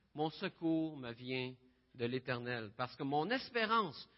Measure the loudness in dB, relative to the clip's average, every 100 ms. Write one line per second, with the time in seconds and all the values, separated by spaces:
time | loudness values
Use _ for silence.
0 | _ -2 -2 -2 -6 -2 2 2 2 -2
1 | -8 -8 -2 -2 -2 -6 _ _ _ -2
2 | 0 0 -2 -2 -2 -2 -4 -4 -4 -2
3 | 0 2 4 0 0 0 4 4 2 -2
4 | -14